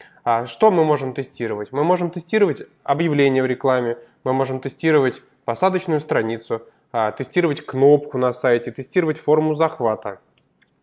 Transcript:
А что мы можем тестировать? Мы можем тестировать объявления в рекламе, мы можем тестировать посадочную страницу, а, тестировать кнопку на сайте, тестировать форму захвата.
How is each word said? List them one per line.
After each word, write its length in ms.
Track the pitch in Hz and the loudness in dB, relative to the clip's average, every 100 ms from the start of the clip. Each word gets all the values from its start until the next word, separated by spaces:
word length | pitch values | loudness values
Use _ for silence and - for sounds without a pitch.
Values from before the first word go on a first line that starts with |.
| - _ | -20 _
А 240 | - 117 123 | -2 -2 -2
что 240 | - 220 | 2 4
мы 140 | 175 | 4
можем 300 | 156 147 131 | 2 2 -2
тестировать? 580 | 127 127 - 113 104 104 | -8 -10 -8 -6 -6 -6
Мы 100 | 135 | -2
можем 280 | 160 180 175 | 0 0 -2
тестировать 540 | 175 - 220 190 139 - _ | -6 -4 0 0 -2 -10 _
объявления 600 | - 143 165 147 139 131 | -4 -2 0 2 4 2
в 40 | 131 | 0
рекламе, 500 | 127 135 127 120 120 - _ | 0 0 0 0 -6 -12 _
мы 120 | 131 | -4
можем 260 | 131 131 131 | -2 -2 -4
тестировать 600 | 135 - 160 151 131 - _ _ - | -8 -4 0 2 2 -2 _ _ -8
посадочную 560 | 117 185 180 - 151 | -2 0 0 -2 -4
страницу, 580 | 156 143 110 113 - 113 - _ _ | 0 -2 -2 -6 -6 -8 -8 _ _
а, 160 | 117 107 | -2 -2
тестировать 540 | - 131 180 165 143 | -4 -4 -2 0 -2
кнопку 540 | - 131 139 147 147 127 | -6 2 6 4 2 -2
на 160 | 127 | -2
сайте, 360 | 120 127 120 120 | 0 2 2 0
тестировать 460 | 113 131 180 160 151 | -12 -4 -2 -2 -2
форму 380 | - 151 156 | 0 2 2
захвата. 640 | 151 160 - 117 107 104 95 _ _ _ _ _ _ | 0 -2 0 -2 -2 -6 -12 _ _ _ _ _ _